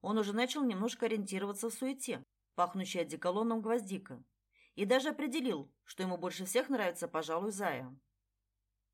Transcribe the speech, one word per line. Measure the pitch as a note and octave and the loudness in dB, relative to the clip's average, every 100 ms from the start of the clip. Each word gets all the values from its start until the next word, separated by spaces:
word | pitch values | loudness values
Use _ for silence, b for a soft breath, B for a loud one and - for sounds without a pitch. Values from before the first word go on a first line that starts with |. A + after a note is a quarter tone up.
он | - A3 | 0 2
уже | G3+ | 2
начал | G#3 B3 D4 | 2 2 2
немножко | C4 F#3 A3+ A#3+ A#3 | 2 2 0 0 0
ориентироваться | A3 G3 F#3+ G3+ G3+ A3+ | 0 -2 -2 -2 -2 -4
в | |
суете, | A3+ C4 C4+ - D3 - _ _ | -2 -2 -2 -4 -6 -8 _ _
пахнущей | - F3 G3 F#3 F3+ | 2 2 2 -2 -2
одеколоном | D#3+ D#3+ F3+ F#3+ A3+ A3+ | -2 -2 0 2 2 0
"Гвоздика". | G#3+ A#3+ G3 F#3+ - B2 - _ _ b b | 2 0 0 -8 -8 -16 -18 _ _ b b
И | - | -2
даже | G3 B3+ C#4 | 4 4 4
определил, | - C#4+ C#4+ B3+ D#3+ C3+ _ | 0 -2 0 0 0 -4 _
что | - - | -12 -4
ему | F#3 F3+ | -2 -2
больше | F3+ F3+ | -4 -4
всех | F#3 A#3+ - | 0 2 2
нравится, | C4 F#3+ E3+ E3+ | 2 2 0 -2
пожалуй, | D#3+ D#3 E3 G3+ | -2 0 0 0
Зая. | G3 F#3+ C3 B2+ C3+ _ _ _ _ _ _ _ _ _ | 0 -2 -2 -6 -14 _ _ _ _ _ _ _ _ _